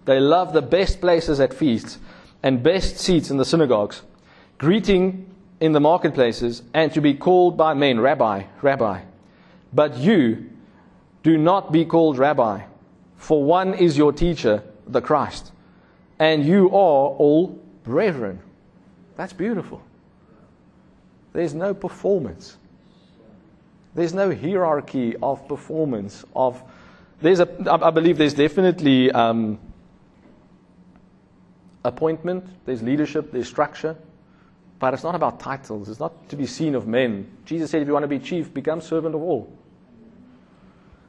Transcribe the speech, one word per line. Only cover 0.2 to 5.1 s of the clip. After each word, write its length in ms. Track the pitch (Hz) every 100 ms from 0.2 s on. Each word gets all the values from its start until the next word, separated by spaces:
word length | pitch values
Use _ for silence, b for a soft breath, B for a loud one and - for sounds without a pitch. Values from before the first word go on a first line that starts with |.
| 139 170 175
the 100 | 156
best 380 | 127 170 185 -
places 400 | 185 170 160 143
at 140 | 131
feasts 460 | - 156 110 - - B B B B
and 180 | 135 127
best 360 | 143 190 - -
seats 340 | - 175 -
in 60 | 139
the 80 | 127
synagogues, 580 | 165 143 110 104 - - - b b b b
greeting 680 | 143 214 196 190 190